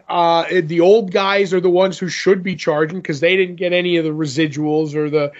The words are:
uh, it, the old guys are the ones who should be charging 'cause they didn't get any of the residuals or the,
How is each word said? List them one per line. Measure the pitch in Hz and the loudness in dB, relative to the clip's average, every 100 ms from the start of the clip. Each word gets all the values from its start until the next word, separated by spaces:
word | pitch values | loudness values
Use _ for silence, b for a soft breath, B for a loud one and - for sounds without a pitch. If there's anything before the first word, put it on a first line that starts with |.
| - | -4
uh, | 175 170 170 156 | 0 2 2 2
it, | 180 156 | -2 0
the | 170 | 2
old | 175 220 190 | 6 4 4
guys | 208 196 202 190 | -2 0 0 0
are | 185 | 0
the | 180 | 2
ones | 175 190 185 | 2 2 -2
who | 180 | -6
should | - 185 196 | -2 0 0
be | 185 | 0
charging | 160 - 151 156 185 | -4 -2 0 -2 -4
'cause | - 143 | -6 -2
they | 170 | 0
didn't | 190 185 175 | 2 0 -4
get | 180 | -2
any | 175 180 170 | 0 0 0
of | |
the | 160 | 0
residuals | 151 151 127 156 143 151 151 156 | -4 -4 -2 -2 -2 -2 -2 -2
or | 151 151 | -4 -2
the, | 151 143 B | -2 -2 B